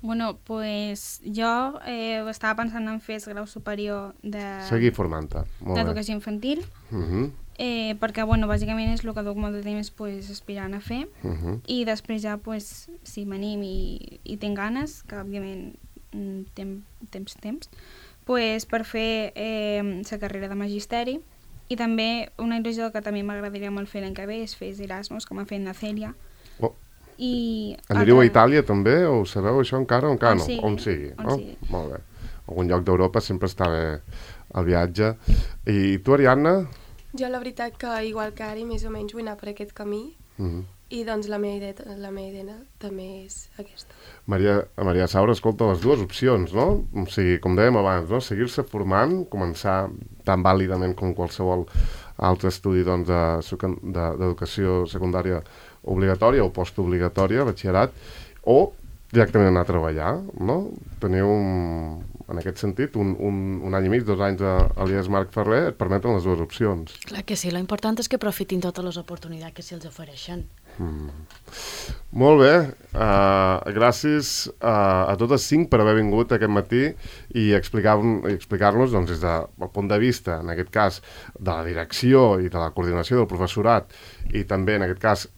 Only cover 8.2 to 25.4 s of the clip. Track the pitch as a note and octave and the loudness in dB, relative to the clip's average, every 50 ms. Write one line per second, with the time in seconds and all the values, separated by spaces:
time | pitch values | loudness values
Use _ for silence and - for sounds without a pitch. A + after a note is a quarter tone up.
8.2 | A3 G#3+ A3+ A3 A3 G#3 G#3 G#3 G#3 G#3+ A3 A3 A3 A3 A3+ A3+ A3+ A3+ G#3+ G#3+ | 0 0 2 2 2 0 0 -2 -2 -2 -4 -2 -2 -2 -2 -2 -4 -6 -6 -6
9.2 | G#3 G#3 G3+ G#3 G#3+ G#3 G#3 G#3 G3+ G#3 G#3 G#3 G#3 G#3 - - G#3+ G#3 G3 G3 | -6 -6 -6 -6 -6 -6 -6 -8 -6 -6 -6 -6 -8 -10 -12 -12 -12 -10 -10 -12
10.2 | G3 G3+ G3+ G3 - - G3+ G3+ F#3+ F#3+ F#3+ G3+ G3+ - A#3 B3 C#4+ G4 - - | -12 -14 -16 -16 -14 -14 -12 -10 -10 -10 -10 -10 -10 -8 -8 -8 -8 -10 -14 -12
11.2 | - - F2+ D#2+ E2+ E2+ G2 A#2 - - B3+ B3 A#3+ A3+ A3 G#3+ - - A3+ A3 | -10 -8 -8 -6 -6 -6 -8 -8 -6 -6 -4 -4 -2 -4 -4 -6 -6 -8 -8 -6
12.2 | G#3 G#3+ G#3 G#3 - A3+ A3 G#3+ G#3 - - - - - E4+ E4+ - - - - | -6 -6 -8 -8 -8 -10 -10 -10 -10 -12 -18 -18 -18 -20 -20 -20 -20 -16 -14 -12
13.2 | G3+ G3+ G3 G3 G3+ G#3 G#3+ G3+ G3+ F#3+ F#3 F#3+ F#3+ F#3 - - - - - - | -10 -10 -8 -8 -6 -6 -6 -6 -8 -6 -4 -4 -4 -4 -6 -8 -12 -16 -20 -18
14.2 | - - - G#3 G#3 G#3 G3+ G3+ G3 G#3+ A#3 C4 C#4+ D#4 - - - - - G#3 | -14 -14 -12 -8 -6 -6 -6 -4 -4 -6 -6 -6 -6 -8 -10 -16 -18 -16 -14 -14
15.2 | F#3+ G3+ G3+ G3+ G3 F#3+ G3 F#3 F#3 - - - - - - - - - - G#3 | -12 -10 -10 -10 -10 -10 -12 -12 -14 -14 -16 -18 -20 -20 -20 -20 -20 -16 -14 -12
16.2 | G3+ G3 G3 G3 F#3+ - - - G3 G3 F#3+ G3+ G3+ - - - - A3 - G3 | -10 -10 -10 -10 -12 -14 -14 -14 -12 -12 -12 -14 -16 -20 -20 -20 -20 -18 -16 -16
17.2 | G3 - - - - G#3 A#3 D#4+ - - - - - - - - - - - _ | -16 -16 -18 -14 -12 -12 -12 -12 -12 -18 -20 -20 -20 -20 -20 -20 -20 -20 -20 _
18.2 | _ - B3+ B3 A#3 A3+ A3 A3 G#3+ - - A3+ A3+ - - A3+ A3+ A3+ A3+ A3 | _ -2 -2 0 0 0 -2 -4 -6 -4 -6 -6 -6 -4 -6 -4 -2 -2 -2 -2
19.2 | G#3+ G3+ - - G#3 A3 A3 G#3+ G#3+ G#3 G#3 G#3 G3+ G3+ G3 F3+ G3+ - - G3+ | -4 -6 -8 -8 -8 -6 -6 -4 -4 -2 -2 -2 -2 -4 -6 -6 -8 -10 -10 -8
20.2 | G3+ G3 G3 G3 G3 F#3+ G3 G3+ G3+ G3+ G3+ G#3 G3+ - - A#3 A#3+ B3 C4 D#4 | -8 -8 -8 -8 -8 -8 -6 -6 -6 -4 -6 -8 -8 -6 -4 -4 -4 -4 -6 -8
21.2 | E4+ - _ _ _ - - - - - B3 A#3 A#3+ A3+ A3+ A3 A3 A3+ A#3 A#3 | -10 -14 _ _ _ -20 -20 -20 -10 -10 -6 -4 -2 -2 0 0 0 -2 -2 -4
22.2 | A3+ - - - A3+ A#3 A#3 A#3 A3+ A#3 A3+ A3+ A3+ A3+ A3 A3 G#3+ G#3+ G#3 G3+ | -6 -10 -10 -6 -4 -4 -4 -2 -4 -4 -4 -4 -6 -6 -6 -6 -8 -6 -6 -4
23.2 | G3+ G3+ G3+ G3+ G3+ G3+ G3+ G3+ G3+ G3+ G3 G3+ G3+ G3 - G#3 G3 F#3+ F#3+ F#3+ | -4 -6 -6 -6 -8 -8 -10 -8 -8 -8 -6 -8 -8 -8 -8 -10 -8 -8 -10 -10
24.2 | F#3+ G3+ G#3+ A3+ A3+ G#3+ - - F#3+ F#3+ G3 G3+ G3+ G3 F#3+ F#3+ G#3 - - G#3+ | -10 -10 -8 -8 -8 -10 -10 -12 -12 -12 -12 -12 -10 -10 -10 -10 -10 -10 -12 -12
25.2 | A3+ - F#3+ F#3+ | -12 -12 -10 -10